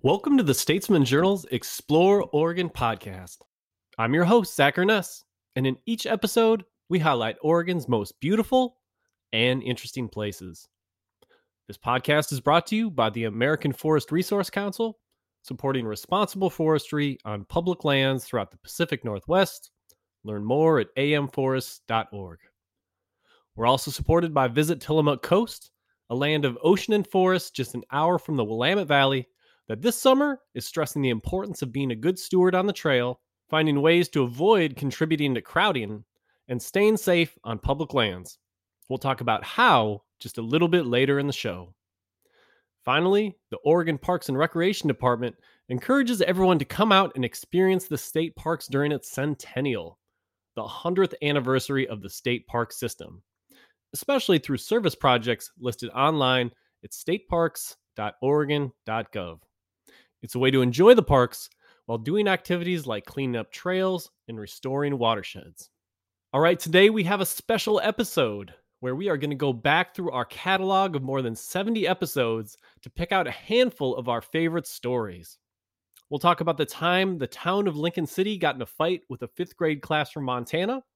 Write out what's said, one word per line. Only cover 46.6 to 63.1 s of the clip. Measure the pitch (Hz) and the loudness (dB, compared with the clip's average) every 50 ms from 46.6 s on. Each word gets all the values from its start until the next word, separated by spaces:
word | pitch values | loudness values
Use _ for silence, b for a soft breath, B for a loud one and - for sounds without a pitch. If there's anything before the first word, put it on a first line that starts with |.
| 139 | 0
come | _ - - 208 226 | _ -2 0 2 4
out | 196 190 196 160 - | 4 4 4 2 -2
and | 135 127 | -4 -4
experience | 113 - - - _ - 180 190 190 190 180 180 | -4 -4 -10 -14 _ 0 2 4 4 2 0 -2
the | - 156 | -4 -8
state | 139 - - - 156 165 165 - | -8 -8 -4 -4 -4 -4 -4 -6
parks | - - 160 165 151 - | -8 -6 -4 -4 -4 -6
during | - 127 139 143 147 | -4 -2 0 0 0
its | 151 127 - - | -2 -4 -6 -10
centennial, | - - 135 151 147 _ - - - 127 139 143 120 101 82 85 - _ _ _ _ _ _ _ _ _ _ _ _ | -8 -4 -4 -4 -4 _ -10 -10 -6 -4 -2 -2 -4 -4 -6 -12 -16 _ _ _ _ _ _ _ _ _ _ _ _
the | 117 107 | -12 -12
hundredth | 104 - - - 170 180 190 190 - - - | -10 -12 -8 -6 -2 2 2 2 2 0 -4
anniversary | 151 147 147 143 123 127 131 131 - - 139 135 131 | -2 0 0 0 0 2 0 0 0 -2 -2 -2 -2
of | - 113 107 | -4 -6 -12
the | 95 98 | -12 -14
state | - - _ 123 120 120 - - | -16 -8 _ -4 -4 -4 -6 -6
park | - 120 117 - | -4 -4 -4 -4
system, | - - - 113 - _ - - 82 95 _ _ _ _ _ b b b b b b b _ _ - | -6 -8 -8 -8 -8 _ -16 -18 -18 -20 _ _ _ _ _ b b b b b b b _ _ -14
especially | - - - 277 262 - - 190 151 | -10 -4 0 0 0 2 2 2 2
through | - - 139 127 | 2 -2 -6 -6
service | - - 214 240 214 165 - | -2 -2 -2 0 0 0 -2
projects | - - 143 123 120 110 120 117 - - - _ _ | 2 2 2 2 4 2 -2 -4 -4 -6 -20 _ _
listed | 127 123 113 - - 117 | -8 -8 -6 -6 -10 -8
online | - 123 135 151 160 151 135 127 127 127 123 120 _ _ _ _ _ _ - | -2 0 2 2 2 2 2 2 2 2 0 -2 _ _ _ _ _ _ -20
at | 104 | -18
stateparks | - - - - 175 202 _ _ - 170 165 160 - - - - - _ _ _ _ | -18 -10 -4 -4 -4 -4 _ _ -2 0 0 0 -2 -8 -14 -14 -16 _ _ _ _
dot | - 107 104 - _ | -8 -8 -8 -6 _
oregon | - 135 143 151 151 139 147 147 143 131 - _ _ | 0 0 2 2 0 0 -2 -2 -2 -6 -10 _ _
dot | - 110 113 113 _ | -6 -6 -6 -6 _
gov. | - 104 90 85 82 82 _ _ _ _ _ _ _ _ _ b b b b b b b | -8 -8 -8 -8 -12 -16 _ _ _ _ _ _ _ _ _ b b b b b b b
It's | - 117 - | -18 -10 -4
a | 123 | 2
way | 131 131 | 2 4
to | 131 135 | 4 4
enjoy | 127 123 117 131 180 220 254 | 2 2 4 8 10 10 10
the | 226 | 10
parks | 156 - 147 131 123 - - - - - b b b b b b b | 8 4 4 4 4 4 0 -12 -18 -18 b b b b b b b
while | - 113 117 | -8 -8 -6
doing | 110 135 170 214 208 202 | -4 -2 0 0 2 2
activities | 185 180 - - 185 175 175 180 180 165 143 | 0 -2 0 -4 -4 -2 0 -2 -4 -4 -4
like | 131 110 104 - | -6 -6 -6 -8
cleaning | - | -10